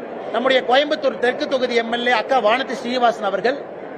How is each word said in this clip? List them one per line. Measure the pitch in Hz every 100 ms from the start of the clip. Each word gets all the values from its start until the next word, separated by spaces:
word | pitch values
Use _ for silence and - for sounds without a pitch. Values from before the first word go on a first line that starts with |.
| - - -
நம்முடைய | 220 262 262 233
கோயம்புத்தூர் | 254 294 302 269 226
தெற்கு | 240 254 302
தொகுதி | 269 247
எம் | 233 233
எல் | 240 240
ஏ |
அக்கா | 233 214 262
வானதி | 214 247 269
ஸ்ரீனிவாசன் | 226 240 254 240 -
அவர்கள், | 202 190 220 285 - - -